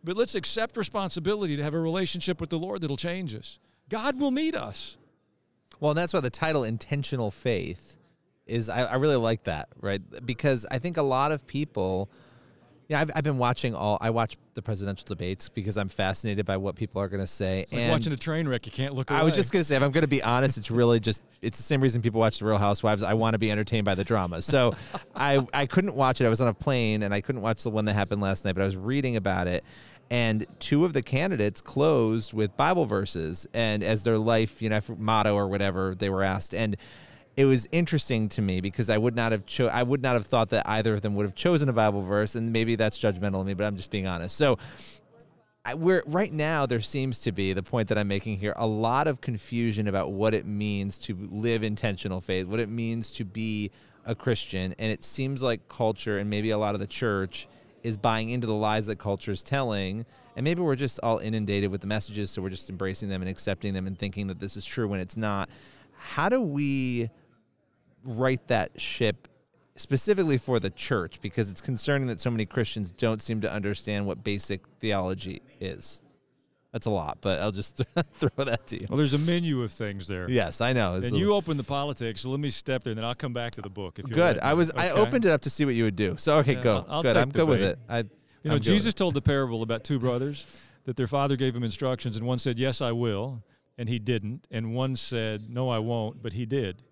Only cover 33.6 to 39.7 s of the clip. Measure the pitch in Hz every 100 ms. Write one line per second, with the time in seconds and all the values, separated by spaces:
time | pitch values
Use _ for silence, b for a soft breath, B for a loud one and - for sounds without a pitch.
33.6 | 113 107 98 110 104 110 110 113 110 -
34.6 | 113 107 - 95 107 110 107 101 98 98
35.6 | 98 92 95 92 101 95 95 95 - 95
36.6 | 113 101 B B B B B - 135 131
37.6 | - 165 170 156 - 117 107 - 98 92
38.6 | 95 - 110 107 120 117 113 110 - -
39.6 | 120